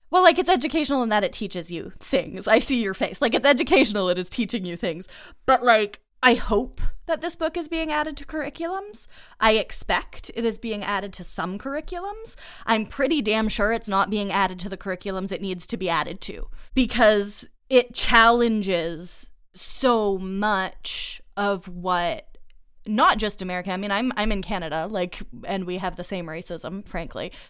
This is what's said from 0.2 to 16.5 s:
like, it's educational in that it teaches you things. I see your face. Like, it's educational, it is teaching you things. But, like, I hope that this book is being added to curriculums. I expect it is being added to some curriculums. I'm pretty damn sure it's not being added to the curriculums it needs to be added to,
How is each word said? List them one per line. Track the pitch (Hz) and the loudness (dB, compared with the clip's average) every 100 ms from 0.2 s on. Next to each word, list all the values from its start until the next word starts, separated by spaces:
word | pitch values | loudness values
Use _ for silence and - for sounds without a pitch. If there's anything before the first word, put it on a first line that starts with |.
like, | 359 254 | 8 6
it's | 254 | 4
educational | 349 294 320 294 277 | 2 2 0 0 0
in | 233 | 2
that | 214 | 2
it | 196 | 0
teaches | - 202 180 165 | -4 -6 -6 -8
you | 170 - - | -8 -10 -14
things. | - - 165 185 - | -2 0 0 -4 4
I | 220 | 4
see | - 254 | 4 0
your | 208 190 | -2 -2
face. | 214 - | -4 0
Like, | 240 | 0
it's | 220 277 | 4 4
educational, | 254 - 311 285 202 185 | 4 4 4 4 2 0
it | 180 | 0
is | 180 | -2
teaching | - 220 226 180 | -4 -4 -4 -6
you | 170 | -6
things. | 196 160 - - - - - | -6 -6 -10 -16 -20 -6 2
But, | 320 | 4
like, | 247 220 208 - _ _ | 6 6 4 -4 _ _
I | 247 247 | 4 4
hope | - 214 254 - - - - | 2 0 0 2 2 2 -2
that | 320 | -4
this | 339 - | -4 -2
book | 320 349 | -4 -2
is | 311 | -4
being | 330 320 | -4 -2
added | 302 311 285 | -2 -4 -6
to | 285 | -8
curriculums. | 311 285 294 330 381 403 - - - - - | -6 -6 -6 -6 -6 -8 -12 -12 -16 -16 2
I | 220 | 4
expect | 220 - - - 180 - - - - | 4 2 -4 -2 -2 -2 -10 -10 -2
it | 226 | -2
is | 190 | -2
being | 233 208 | -6 -6
added | 196 202 202 | -4 -4 -4
to | - | -8
some | 180 - 175 196 | -8 -4 -4 -6
curriculums. | 262 285 311 349 381 440 440 - - - - | -6 -6 -6 -8 -8 -10 -10 -10 -12 -6 0
I'm | 220 214 | 0 0
pretty | - 269 302 | -2 0 2
damn | 196 214 208 | 2 0 0
sure | - 214 | 0 0
it's | 226 220 | 0 0
not | 196 196 | 0 2
being | 214 202 | 0 0
added | 185 185 180 | 0 0 -2
to | 175 | -8
the | 185 | -8
curriculums | 202 180 202 190 196 | -6 -6 -4 -4 -4
it | 196 | -4
needs | 190 180 - | -4 -6 -6
to | 175 | -4
be | 185 | 0
added | 160 151 175 | 0 -2 -6
to, | - 85 - | -8 -6 -8